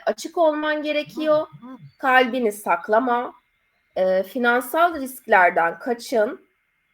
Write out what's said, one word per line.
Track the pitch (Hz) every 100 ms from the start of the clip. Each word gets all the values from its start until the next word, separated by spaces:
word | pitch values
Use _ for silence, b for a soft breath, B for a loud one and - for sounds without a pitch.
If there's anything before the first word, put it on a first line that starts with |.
| -
açık | 220 311 359
olman | 320 302 302 302
gerekiyor. | 302 294 294 - 311 302 320 - 240 254 143 _
Kalbini | 269 254 254 262 226
saklama, | 208 208 175 - 220 254 240 247 - _ _ _ _ _ -
e, | 185 185
finansal | 190 262 240 240 254 320 349 320
risklerden | 262 - - 202 175 175 170 170
kaçın | - - - 233 214 359 _ _ _ _ _